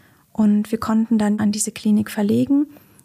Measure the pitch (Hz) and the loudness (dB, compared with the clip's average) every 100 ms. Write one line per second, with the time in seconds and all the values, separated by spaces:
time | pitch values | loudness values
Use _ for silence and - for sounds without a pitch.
0 | _ _ _ - 214 208 214 220 - 220 | _ _ _ 0 2 2 0 -4 -2 -2
1 | 226 226 208 208 208 208 214 - 214 214 | 0 0 0 0 -2 -2 -6 -4 0 0
2 | 208 - 208 233 254 277 294 - _ _ | 0 -2 0 0 2 0 0 -8 _ _